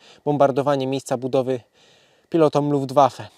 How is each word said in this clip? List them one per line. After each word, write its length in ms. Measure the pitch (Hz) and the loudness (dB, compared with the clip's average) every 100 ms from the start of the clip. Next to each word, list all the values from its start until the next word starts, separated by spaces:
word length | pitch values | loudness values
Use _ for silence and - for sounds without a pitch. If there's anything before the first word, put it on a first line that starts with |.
| _ - - | _ -10 -4
bombardowanie 600 | 147 139 131 139 143 131 | 2 2 2 -2 -2 -2
miejsca 300 | 135 - 127 | -6 -6 -6
budowy 420 | 127 135 127 127 - _ _ _ _ _ _ | -2 -2 -2 -6 -10 _ _ _ _ _ _
pilotom 420 | 170 151 147 147 | 2 2 2 0
Luftwaffe, 560 | 143 135 135 131 - 104 | -2 0 2 2 0 -14